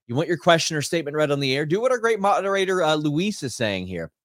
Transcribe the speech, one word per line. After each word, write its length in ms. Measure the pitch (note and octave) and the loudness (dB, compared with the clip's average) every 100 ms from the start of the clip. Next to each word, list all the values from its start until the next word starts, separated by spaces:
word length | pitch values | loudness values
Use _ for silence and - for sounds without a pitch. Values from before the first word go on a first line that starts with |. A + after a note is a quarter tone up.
| - | -4
you 100 | B2 | -2
want 120 | D#3+ | -2
your 100 | F3 | 0
question 380 | F3 E3 - D#3 | 4 4 2 -4
or 60 | |
statement 340 | C3+ E3+ C#3+ D3+ | -2 -4 -2 0
read 160 | D3 | 0
on 80 | C#3+ | 2
the 160 | C#3 C3+ | 0 0
air, 100 | D3+ | 0
do 140 | F#3+ | 0
what 140 | B3+ | 2
our 40 | B3 | 2
great 220 | A3+ A3 | 0 2
moderator, 640 | G3 E3 G3 G3 F#3+ F#3 | 2 2 0 0 0 2
uh, 120 | D#3 D#3 | 2 2
Luis 460 | D3+ D3 G3+ G3+ | 0 0 -2 -2
is 140 | C3 - | -6 -2
saying 320 | A2 F#2+ F#2 | -2 -2 -4
here. 240 | F2 D#2+ _ | -8 -8 _